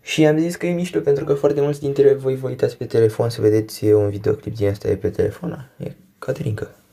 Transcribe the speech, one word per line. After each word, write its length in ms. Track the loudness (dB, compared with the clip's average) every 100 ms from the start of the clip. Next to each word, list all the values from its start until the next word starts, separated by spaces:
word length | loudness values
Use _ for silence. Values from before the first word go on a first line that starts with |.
Și 240 | -6 2 4
am 120 | 4
zis 180 | 0 -2
că 100 | -4
e 80 |
mișto 260 | -2 -2 -2
pentru 260 | 0 0 0
că 80 |
foarte 280 | 0 2 2
mulți 180 | -2 -2
dintre 340 | -4 4 4
voi 220 | 4 0 -4
vă 120 | -6
uitați 300 | -2 -2 -2
pe 80 | -2
telefon 440 | 2 2 2 -2
să 120 | 2
vedeți 440 | 2 2 0 -2 4
un 240 | 4 4
videoclip 460 | -2 -2 -2 -4 -2
din 120 | -2
asta 200 | 0 -4
de 100 | -2
pe 120 | -2
telefon. 640 | -2 -4 -4 -10 -10 -16 _
E 140 | -14 -14 _ _
Caterinca. 500 | -8 -6 -6 -6 -8 -14 _